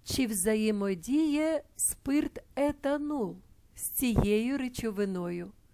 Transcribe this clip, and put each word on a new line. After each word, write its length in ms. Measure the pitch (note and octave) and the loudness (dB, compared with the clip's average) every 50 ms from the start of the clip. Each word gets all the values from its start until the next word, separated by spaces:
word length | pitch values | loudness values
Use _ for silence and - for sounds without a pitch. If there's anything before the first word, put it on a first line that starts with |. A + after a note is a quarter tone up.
| _ - | _ -4
Чи 180 | - - C4 | 0 0 0
взаємодіє 1400 | A3 A3 F#3 F3 A3 G#3+ G#3+ G#3+ G#3+ G#3+ G3+ G3+ G3 F#3+ E3+ D#3+ A#3 C4+ D#4 D#4+ D4+ C#4+ D4 D#4 D#4+ D#4+ C#4+ - _ _ | 0 0 0 2 2 2 4 2 2 2 2 0 -2 -2 -2 -2 0 2 2 2 2 2 2 2 2 0 -2 -4 _ _
спирт 680 | - - - - - _ C4+ C#4 D4 D4+ - - - - - - | -4 -4 -4 -4 -4 _ 0 2 2 2 0 -6 -12 -18 -10 -2
етанол 800 | - C#4+ D4 C#4+ - - C4+ C#4+ D4 D4 D4 D4+ C#4 G#3+ F3 E3+ F#3 - - - - _ - - | 0 0 0 0 0 -2 0 0 0 -2 -4 -2 -2 -2 -4 -6 -10 -16 -20 -20 -20 _ -20 -14
з 80 | - | -8
цією 760 | - - - - C#4 B3 G#3+ F#3 G3+ G3+ G#3 G#3+ A3+ B3 C#4 C#4 | -8 -4 -2 0 0 4 4 4 4 4 2 2 2 0 -2 -2
речовиною, 920 | C4 B3 B3 - A#3+ A3+ G3 G3 G3+ G3 F#3 F3+ F3 F3 F3 F3 F3 G3 - - _ _ | -4 -6 -6 -6 -6 -4 -2 -2 -2 -2 -2 -4 -4 -4 -6 -6 -8 -10 -14 -20 _ _